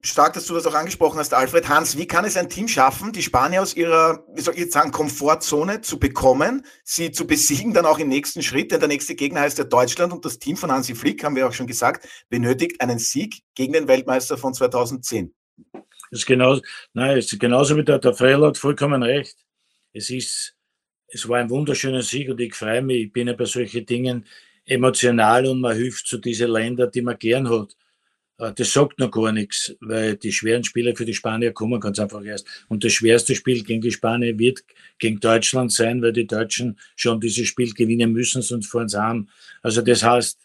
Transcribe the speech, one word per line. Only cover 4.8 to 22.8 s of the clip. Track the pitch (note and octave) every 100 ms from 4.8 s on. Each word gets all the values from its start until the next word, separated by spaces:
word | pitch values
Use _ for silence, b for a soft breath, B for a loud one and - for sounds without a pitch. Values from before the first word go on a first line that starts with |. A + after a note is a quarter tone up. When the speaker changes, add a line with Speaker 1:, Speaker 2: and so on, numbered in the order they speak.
| D#3
Speaker 1:
Komfortzone | - D3+ C3+ C#3+ D#3 - D3+ E3 G#3+
zu | - -
bekommen, | C#3 - C3 C3 E3+ C4+ B B
sie | - - E3
zu | D#3+ E3
besiegen, | D3+ - C3+ A#3
dann | F3+
auch | D#3+ D#3
im | D3+
nächsten | C3+ C#3+ E3+
Schritt, | C#3 C3 E3
denn | D#3+
der | D3
nächste | C#3+ -
Gegner | - C#3 D3
heißt | C#3+ C#3+
ja |
Deutschland | B2 B2 B2 - F3
und | F3
das | D3 -
Team | - F3+
von | E3
Hansi | C3+ B2
Flick, | A#2 C#3+ -
haben | D3+ C3+
wir | C3
auch |
schon | A#2+ B2
gesagt, | A#2 A#2+ - B B B
benötigt | A#2+ A#2+ B2+ E3+ -
einen | B2 A#2
Sieg | - C#3 G#3+ - _
gegen | - C3
den | D#3+ C#3
Weltmeister | C3 C3 B2+ B2+ C3
von | C3+
zweitausendzehn. | B2+ B2 B2 A#2+ C3 - A2 F2 _ _ _ _
Speaker 2:
Das | - _ _ - A#2
ist | -
genau-, | B2+ B2+ C3+ B B B
nein, | - C3 C3+
es | A2
ist | G#2
genauso | A#2+ B2 C#3 D3+
wie |
der, | D3+ C#3
der | B2+
Frell | A#2 B2+ C#3
hat | D3+ -
vollkommen | C#3 C#3+ C#3+ C3+
recht. | A#2+ C#3+ C#3+ _ _ _ _ _ _
Es | A2 G#2
ist, | B2+ - - - _ _ _ _ _ _
es | B2 A2
war | A#2+
ein | A#2
wunderschöner | C3 D3 C3+ C3+ C3
Sieg | A#2 B2+ C3
und | B2
ich | A#2
freue | - G#2+ A2+